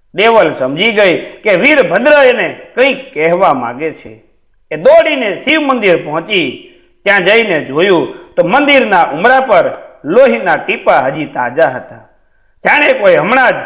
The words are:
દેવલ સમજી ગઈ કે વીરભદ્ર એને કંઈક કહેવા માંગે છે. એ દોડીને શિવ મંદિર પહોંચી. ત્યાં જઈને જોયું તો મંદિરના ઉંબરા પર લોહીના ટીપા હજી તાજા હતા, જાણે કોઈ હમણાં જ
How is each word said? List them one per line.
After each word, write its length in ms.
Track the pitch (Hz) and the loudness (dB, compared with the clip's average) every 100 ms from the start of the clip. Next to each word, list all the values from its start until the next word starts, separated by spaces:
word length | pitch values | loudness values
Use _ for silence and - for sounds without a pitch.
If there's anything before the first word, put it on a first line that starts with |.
| _ | _
દેવલ 380 | 151 220 226 165 | -2 0 2 0
સમજી 400 | 120 127 143 220 | -2 -6 -2 -2
ગઈ 260 | 208 196 147 | 2 0 0
કે 380 | - - 214 180 | -6 -8 -2 0
વીરભદ્ર 560 | 247 302 190 180 262 | 2 2 2 0 2
એને 360 | 294 262 233 170 | 4 4 2 -4
કંઈક 640 | 127 - - 269 240 - | -8 -12 -2 -2 -2 -10
કહેવા 380 | - 160 175 185 | -4 -2 2 0
માંગે 420 | 135 117 120 156 | 0 -6 -8 -10
છે. 280 | 139 - 110 _ _ _ _ _ | -10 -20 -20 _ _ _ _ _
એ 60 | 156 | -2
દોડીને 600 | 202 330 320 285 220 170 | 4 4 4 -2 -4 -6
શિવ 240 | - 320 | -2 -2
મંદિર 440 | 285 254 202 165 | 0 0 0 0
પહોંચી. 640 | 156 156 170 202 139 - - _ _ _ | -2 -8 -4 -4 -4 -8 -18 _ _ _
ત્યાં 200 | 185 202 | -2 0
જઈને 400 | 185 226 220 160 | 2 0 0 -4
જોયું 680 | 127 139 202 170 131 - - | -4 -2 0 0 -2 -8 -10
તો 140 | - 170 | -2 0
મંદિરના 560 | 240 285 277 226 190 | 0 2 2 2 0
ઉંબરા 360 | 151 143 175 262 | 0 0 0 0
પર 520 | 262 190 139 - - - | 2 2 2 -4 -16 -16
લોહીના 500 | 135 202 262 233 190 | -2 2 4 2 -2
ટીપા 440 | 151 - 226 - 170 | -2 -2 -4 0 0
હજી 260 | 131 147 | 0 -4
તાજા 440 | 147 - 123 160 151 | -8 -6 -6 0 0
હતા, 400 | 123 - 113 - _ _ _ _ _ | -2 -14 -20 -20 _ _ _ _ _
જાણે 280 | - 269 294 | -2 0 0
કોઈ 220 | 254 196 | 2 2
હમણાં 380 | 170 165 254 247 | 2 2 0 0
જ 20 | - | -2